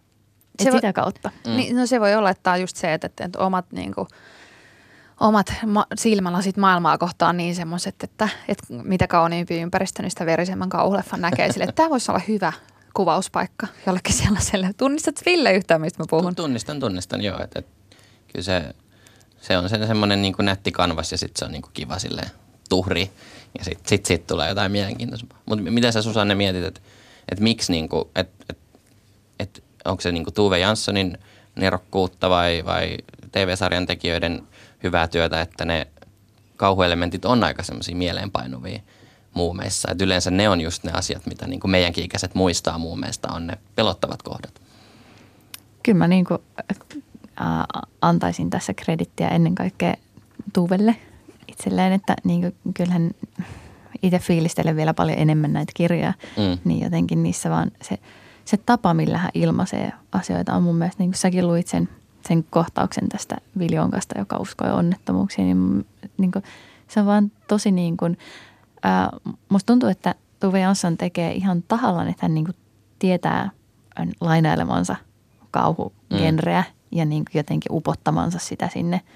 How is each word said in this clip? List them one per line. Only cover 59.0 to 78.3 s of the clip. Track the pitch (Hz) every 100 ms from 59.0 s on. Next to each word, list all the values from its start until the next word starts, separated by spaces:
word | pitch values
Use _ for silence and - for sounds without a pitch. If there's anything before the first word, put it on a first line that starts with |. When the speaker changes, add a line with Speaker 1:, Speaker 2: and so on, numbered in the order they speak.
| 156 170
Speaker 1:
hän | 185
ilmaisee | 170 165 - 180 - - - -
asioita, | 190 - 180 180
on | 180
mun | 175 165
mielestä, | 170 -
niin | 180
kuin | 185
säkin | 185 180 175
luit | 170 175
sen, | 170 180 - _ _ -
sen | 165 160
kohtauksen | 170 165 - - - -
tästä | 202 - - _ 196
Viljonkasta, | 170 160 - 196 - -
joka | 196 -
uskoi | 190 - -
onnettomuuksiin, | - 170 185 - 185 196 - 190
niin | -
mun, | 190 196 202 _ - -
niin | 185
kuin, | 196 - - - - -
se | 220
on | 202
vaan | 208 208 _ -
tosi | 208 208
niin | 185 170 170
kuin, | 170 180 - - - _ _ -
ää, | - 92 - - - - -
musta | 196 -
tuntuu, | 247 233
että | 180 180 - _ -
Tove | 196 190
Jansson | 185 196 175 165
tekee | 180 175 165
ihan | - 190 175 -
tahallaan, | 233 247 170 170
että | 180 175
hän |
niin | 156 160
kuin | - _ _ _ -
tietää | 185 180 - - 196 - _ _ _ - 175 -
lainailemansa | 170 160 156 165 - - 180 - - _ _ _ -
kauhugenreä | - - 165 - _ - 196 160 160 170 175 180
Speaker 3:
Mm. | _ - 170
Speaker 1:
ja | 151
niin | 151 -
kuin | 151
jotenkin | 147 151 -
upottamansa | 151 156 151 175 - 175